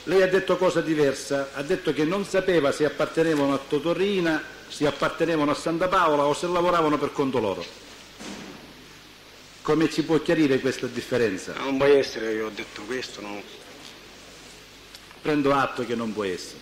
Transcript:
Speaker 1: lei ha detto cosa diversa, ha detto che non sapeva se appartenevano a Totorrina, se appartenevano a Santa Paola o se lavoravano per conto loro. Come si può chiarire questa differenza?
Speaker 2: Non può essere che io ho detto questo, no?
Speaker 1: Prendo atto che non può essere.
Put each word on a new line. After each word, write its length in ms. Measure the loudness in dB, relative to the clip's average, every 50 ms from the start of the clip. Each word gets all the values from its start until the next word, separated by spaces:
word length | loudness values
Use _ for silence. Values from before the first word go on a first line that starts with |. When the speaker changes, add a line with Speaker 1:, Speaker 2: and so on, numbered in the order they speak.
| -2
Speaker 1:
lei 180 | 2 4 4
ha 60 | 4 6
detto 280 | 4 2 2 2 2
cosa 240 | 4 2 2 2 2
diversa, 680 | 0 0 2 4 4 2 2 -2 -4 -4 -2 -2 -2 -4 -6
ha 80 | -8
detto 300 | -2 -2 -2 0 0 -2
che 120 | 0 0 0
non 200 | 0 0 -2 -2
sapeva 480 | 0 0 0 2 4 2 4 4 2
se 120 | 2 2 0
appartenevano 720 | 0 2 -2 -4 -2 2 0 2 2 2 2 2 2 0
a 40 | -2 -2 -2
Totorrina, 720 | -4 -2 0 0 0 0 0 0 2 0 0 0 0 -2 -4 -10 -16 -18 -16 -16
se 180 | -4 0 0
appartenevano 640 | 0 0 0 -2 -4 0 0 0 0 2 2 2 0
a 40 | 0
Santa 340 | -2 -2 -4 -2 0 0 2
Paola 360 | 2 2 4 4 4 4 2
o 100 | 2 0
se 120 | 0 -2
lavoravano 520 | -2 0 2 2 2 2 2 2 2 2 0
per 140 | -2 -4
conto 260 | -2 -2 -2 0 0 0
loro. 240 | 0 0 -2 -4 -6 -12 -14 -18 -20 -20 -20 -20 -20 -20 -18 -16 -14 -14 -12 -14 -14 -16 -18 -18 -20 -20 -20 -20 -20 -20 -20 -20 -20 -20 -20 -20 -20 -20 -20 -20 -20 -20 -20 -10
Come 260 | -2 0 2 4 2 2
si 120 | 2 -2
può 180 | 0 2 2 2
chiarire 380 | 4 2 4 4 4 4 4 2
questa 280 | 2 0 -2 -2 -6
differenza? 680 | -6 -6 -8 -4 -2 0 2 2 2 0 -4 -8 -10 -8 -6
Speaker 2:
Non 180 | -4 -2 0
può 100 | 2 6
essere 400 | 6 6 6 4 2 -4 -6 -4
che 60 | -4
io 140 | -2 -4 -4
ho 60 | -6
detto 300 | -6 -10 -12 -12 -12 -14
questo, 380 | -10 -8 -8 -8 -8 -10 -12 -12
no? 200 | -12 -10 -12 -12 -12 -16 -18 -20 -20 -20 -20 -20 -20 -20 -20 -20 -20 -20 -20 -20 -20 -20 -20 -20 -20 -20 -20 -20 -20 -20 -20 -20 -20 -20 -20 -20 -20 -20 -20 -6
Speaker 1:
Prendo 320 | -2 0 0 2 4 4 4
atto 300 | 4 2 0 -2 -6 -4
che 80 | -4 -2
non 180 | -2 -2 -4
può 120 | -4 -2 -2
essere. 340 | -2 -4 -6 -8 -14 -16 -18